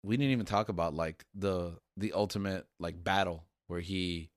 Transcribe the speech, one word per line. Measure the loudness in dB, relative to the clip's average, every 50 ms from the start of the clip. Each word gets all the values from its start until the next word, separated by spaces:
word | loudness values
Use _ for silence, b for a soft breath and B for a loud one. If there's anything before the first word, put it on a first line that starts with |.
| 0
We | 2 2
didn't | 2 4 4
even | 4 2 2
talk | 2 2 2 2 2
about, | 0 0 0 0 0
like, | 0 -2 -2 -4 _ -18 _ _
the, | -2 0 0 0 0 -2 -4 -6 -12 _ _ _
the | -4 -4 0 2
ultimate, | 2 0 0 0 -2 -2 -2 -2 -4 -6 _ _ _
like, | -8 -8 -6 -4 0
battle | 2 4 4 4 2 0 -6 -10 _ _ _ _
where | _ -6 -6
he | -4 -2 -2 -2 0 0 -2 -4 -6 -10 _